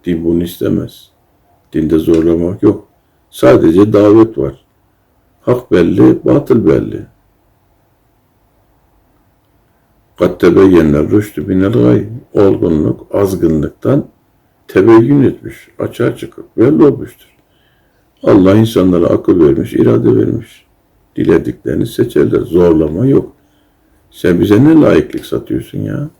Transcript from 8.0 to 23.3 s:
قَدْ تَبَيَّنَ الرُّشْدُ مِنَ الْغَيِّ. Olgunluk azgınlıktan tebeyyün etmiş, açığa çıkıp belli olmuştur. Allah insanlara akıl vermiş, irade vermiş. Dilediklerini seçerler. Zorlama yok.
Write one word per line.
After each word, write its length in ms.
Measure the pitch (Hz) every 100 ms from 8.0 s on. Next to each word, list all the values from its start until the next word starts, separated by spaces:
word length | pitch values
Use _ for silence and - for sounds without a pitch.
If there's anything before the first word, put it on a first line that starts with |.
| _ _ _ _ _ _ _ _ _ _ _ _ _ _ _ _ _ _ _ _ _ _
قَدْ 200 | 90 -
تَبَيَّنَ 580 | 90 95 95 85 78 73
الرُّشْدُ 400 | 76 104 104 - 76
مِنَ 260 | 95 98
الْغَيِّ. 320 | 120 123 113 104 117 -
Olgunluk 720 | - 98 104 90 78 85 - -
azgınlıktan 920 | 95 98 92 85 78 73 _ 117 143 - _ _ _ _ _ _
tebeyyün 540 | 95 107 113 127 143
etmiş, 460 | 123 - - - _ -
açığa 380 | - - 123 120
çıkıp 400 | - - - -
belli 280 | 123 160
olmuştur. 520 | 147 120 - _ _ _ _ _ _ _ _ _ _ _
Allah 320 | - 107 92
insanlara 520 | 107 110 - 92 85 85
akıl 340 | - - 92
vermiş, 320 | 76 - 127
irade 440 | - 120 117 123 110
vermiş. 500 | - - - - _ _ _ _ _ -
Dilediklerini 680 | 90 82 - 60 - 80 -
seçerler. 540 | - - 73 69 -
Zorlama 680 | - 85 87 78 78 82 131
yok. 320 | 139 -